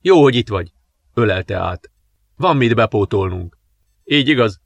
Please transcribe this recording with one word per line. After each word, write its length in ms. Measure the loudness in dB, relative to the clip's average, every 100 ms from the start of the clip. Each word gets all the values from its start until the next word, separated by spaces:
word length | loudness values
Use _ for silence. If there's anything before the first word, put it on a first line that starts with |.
"Jó, 220 | 4 6
hogy 120 | 6
itt 140 | 2 -4
vagy." 240 | -6 -8 _ _ _ _
Ölelte 420 | -2 -2 -2 -4 -6
át. 340 | -6 -8 -14 _ _ _ _ _
"Van 200 | -2 0
mit 180 | 0
bepótolnunk." 840 | 0 0 0 -2 -2 -4 -6 -12 _ _ _ _ _
"Így 240 | -4 -2 0
igaz." 320 | 0 0 -2